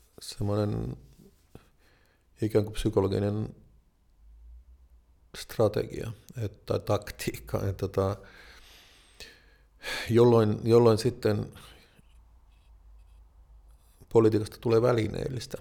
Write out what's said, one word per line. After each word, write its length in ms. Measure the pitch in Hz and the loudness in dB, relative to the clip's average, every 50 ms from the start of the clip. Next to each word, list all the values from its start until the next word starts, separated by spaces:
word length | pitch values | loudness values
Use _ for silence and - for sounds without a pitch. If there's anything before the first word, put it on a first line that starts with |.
| _ _ _ - | _ _ _ -18
semmoinen 760 | - - - - 107 101 101 104 104 104 110 113 113 123 - - - - - - - - _ _ _ _ - - _ _ _ _ _ _ _ _ _ _ _ _ _ _ _ _ | -16 -14 -10 -6 -4 -2 -2 -2 -2 -2 -4 -4 -6 -8 -10 -12 -16 -20 -20 -20 -20 -20 _ _ _ _ -20 -20 _ _ _ _ _ _ _ _ _ _ _ _ _ _ _ _
ikään 240 | 113 107 - 110 101 | -4 0 0 0 0
kuin 80 | - - | 0 -4
psykologinen 840 | - - 110 - 104 95 98 101 101 101 101 104 107 110 - - - - - _ _ _ _ _ _ _ _ _ _ - - - - - - - - - - - - - _ - _ _ _ _ _ _ _ - - | -4 -4 0 0 0 0 0 0 -2 -2 -2 -4 -4 -6 -8 -12 -16 -20 -20 _ _ _ _ _ _ _ _ _ _ -20 -20 -20 -20 -20 -20 -20 -20 -20 -20 -20 -20 -20 _ -20 _ _ _ _ _ _ _ -18 -18
strategia, 760 | - - - - 113 101 - - - - - - - - - - - - - 123 110 | -16 -8 -2 0 0 2 2 -2 -4 -4 -8 -10 -10 -10 -10 -12 -16 -16 -10 -10 -8
et-, 220 | 101 - - - | -8 -10 -12 -8
tai 140 | - - 98 | -6 -6 -4
taktiikka, 800 | - - 104 98 - - - - - - - - - - - 98 | -2 -2 -2 -2 -4 -8 -12 -8 -8 -8 -8 -8 -8 -8 -6 -4
että 160 | 101 98 92 - 101 95 | -4 -4 -4 -4 -6 -4
tota, 300 | - 98 95 98 101 - - - - - - - - - - - - - - - - - _ _ _ - - - - - _ _ _ _ _ _ _ _ - - - - - - | -2 -2 -2 -2 -2 -6 -10 -18 -20 -20 -20 -20 -20 -20 -20 -20 -20 -20 -20 -20 -20 -20 _ _ _ -20 -20 -20 -20 -20 _ _ _ _ _ _ _ _ -12 -10 -8 -8 -4 2
jolloin, 500 | 113 113 120 123 117 117 110 107 107 120 120 | 4 6 6 8 6 6 4 4 0 0 2
jolloin 340 | 113 113 120 120 117 110 104 | 4 6 6 8 6 6 4
sitten 480 | - 123 - - - 107 104 107 - - - - - - - - - _ _ - _ _ - - - _ _ _ _ _ _ _ _ _ - - - - - - - - - - - - _ - - - - - - - - _ _ _ _ _ - - | 2 -2 -4 -2 -2 -2 -2 -2 -4 -8 -12 -18 -20 -20 -20 -20 -20 _ _ -20 _ _ -20 -20 -20 _ _ _ _ _ _ _ _ _ -20 -20 -20 -20 -20 -20 -20 -20 -20 -20 -20 -20 _ -20 -20 -20 -20 -20 -20 -20 -20 _ _ _ _ _ -10 0
politiikasta 480 | - 117 113 110 107 104 107 - - - | 4 4 6 6 4 2 -2 -4 -8 -8
tulee 200 | - 120 113 113 | -2 0 2 2
välineellistä. 760 | 117 127 123 117 110 101 - - - - 131 120 - - - - | 4 2 2 0 0 -2 -4 -6 -6 -6 -8 -8 -10 -12 -14 -18